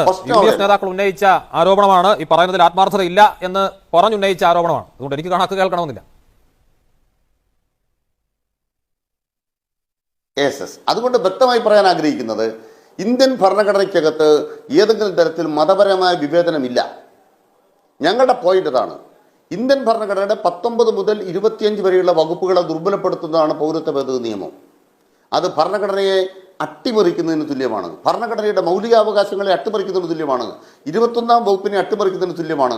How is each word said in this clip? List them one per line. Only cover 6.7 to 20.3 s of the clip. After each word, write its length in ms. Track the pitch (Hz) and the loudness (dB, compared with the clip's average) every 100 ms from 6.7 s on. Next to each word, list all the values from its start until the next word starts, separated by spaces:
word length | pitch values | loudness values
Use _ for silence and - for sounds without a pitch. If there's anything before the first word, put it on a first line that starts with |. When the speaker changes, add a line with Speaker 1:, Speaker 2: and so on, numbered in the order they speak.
| _ _ _ _ _ _ _ _ _ _ _ _ _ _ _ _ _ _ _ _ _ _ _ _ _ _ _ _ _ _ _ _ _ _ _ _ - | _ _ _ _ _ _ _ _ _ _ _ _ _ _ _ _ _ _ _ _ _ _ _ _ _ _ _ _ _ _ _ _ _ _ _ _ -4
Speaker 1:
യെസ്, 180 | 139 - | -4 -4
യെസ്. 140 | - - - | -10 -8 -4
അതുകൊണ്ട് 260 | 165 247 247 185 | -2 -2 0 -2
വ്യക്തമായി 340 | - 254 247 214 | 2 2 2 4
പറയാൻ 220 | 208 196 | 4 4
ആഗ്രഹിക്കുന്നത്, 540 | 170 151 131 113 107 113 110 - - _ - 190 | 2 0 -2 -4 -4 -4 -6 -16 -20 _ -8 -2
ഇന്ത്യൻ 300 | 247 262 254 | 2 2 4
ഭരണഘടനയ്ക്കകത്ത് 880 | 190 196 202 196 196 170 156 156 151 151 - - - 143 | 2 2 2 0 0 0 0 2 4 4 0 -10 0 2
ഏതെങ്കിലും 340 | 208 214 214 170 | 4 2 0 0
തരത്തിൽ 260 | 160 160 165 151 | 0 0 -4 0
മതപരമായ 560 | 190 190 202 190 185 175 | 2 4 2 2 2 0
വിവേചനമില്ല. 560 | 147 170 170 160 127 120 - - - _ _ _ _ _ _ _ _ _ 151 | 0 0 0 -2 -2 -4 -4 -10 -20 _ _ _ _ _ _ _ _ _ -2
ഞങ്ങളുടെ 320 | 220 254 240 170 | 0 0 0 0
പോയിന്റ് 260 | 190 151 | 0 0
അതാണ്. 220 | 127 95 73 - _ _ _ _ 175 | -2 -2 -8 -20 _ _ _ _ -6
ഇന്ത്യൻ 260 | 254 277 226 | 0 0 0
ഭരണഘടനയുടെ 480 | 226 208 190 196 | -2 -2 -4 -2